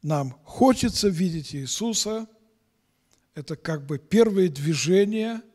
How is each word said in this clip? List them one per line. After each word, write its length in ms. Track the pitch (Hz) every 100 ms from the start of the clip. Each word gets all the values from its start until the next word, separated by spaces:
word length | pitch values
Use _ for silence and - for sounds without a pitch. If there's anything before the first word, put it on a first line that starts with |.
«Нам 340 | 151 151 135 -
хочется 680 | - - 247 254 240 - 208
видеть 440 | 170 185 160 139
Иисуса», 720 | 143 131 - 233 214 208 220 220 _ _ _ _ _ _ _ _ _ _ -
это 200 | 139 156
как 300 | - 156 139
бы 140 | 147
первое 500 | _ 208 226 196 180
движение 960 | 139 147 147 135 185 202 220 220 226 -